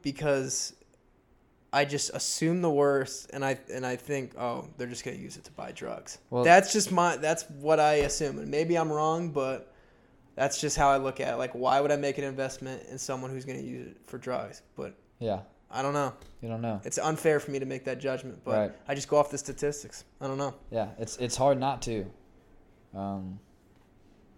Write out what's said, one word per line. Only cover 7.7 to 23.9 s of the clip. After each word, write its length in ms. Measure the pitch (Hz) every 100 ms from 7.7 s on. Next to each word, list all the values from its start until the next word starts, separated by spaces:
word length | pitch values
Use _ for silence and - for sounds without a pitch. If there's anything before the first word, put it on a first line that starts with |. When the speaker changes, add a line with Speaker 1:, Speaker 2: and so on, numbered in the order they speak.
| 156
Speaker 1:
I 140 | 151
assume, 440 | 151 143 - 147 139
and 120 | 143
maybe 260 | 143 165 170
I'm 160 | 160
wrong, 380 | 151 156 165 175
but 420 | 143 131 131 - - _ _ _ _ _
that's 260 | - 139 -
just 160 | 151 -
how 120 | 139
I 60 | 139
look 240 | 135 131
at 140 | 135
it. 20 | 120
Like, 160 | 127
why 280 | 123 123 135
would 100 | 143
I 40 | 143
make 220 | 143 139
an 60 |
investment 580 | 139 135 131 - 131 131 -
in 80 | 131
someone 320 | - 131 131
who's 140 | 135
gonna 160 | 135 131
use 260 | 135 127 123
it 80 | - -
for 120 | 127
drugs? 420 | 123 123 107 - - -
But 180 | - - _ -
Speaker 2:
Yeah. 220 | 113 95 95 _ -
Speaker 1:
I 100 | 113
don't 120 | 135
know. 180 | 147 135 - - -
Speaker 2:
You 60 | 117
don't 100 | 113
know. 180 | 117 104
Speaker 1:
It's 140 | - -
unfair 400 | 156 156 165 151
for 100 | 147
me 60 | 139
to 80 | 131
make 180 | 131
that 160 | 131 123
judgment, 400 | 135 127 131 -
but 120 | - 110
Speaker 2:
Right. 140 | 101 104 -
Speaker 1:
I 60 |
just 140 | 143 -
go 80 | 147
off 120 | 147
the 80 | 139
statistics. 680 | - 135 147 143 147 - - -
I 60 | 135
don't 120 | 135
know. 160 | 143 - -
Speaker 2:
Yeah, 200 | 117 104 113
it's, 180 | 113 -
it's 180 | 123 -
hard 220 | 135 135
not 200 | 131 127
to. 240 | - 113 98 - - - - - - - _
Um, 440 | 95 98 98 92 98 - _ _ - _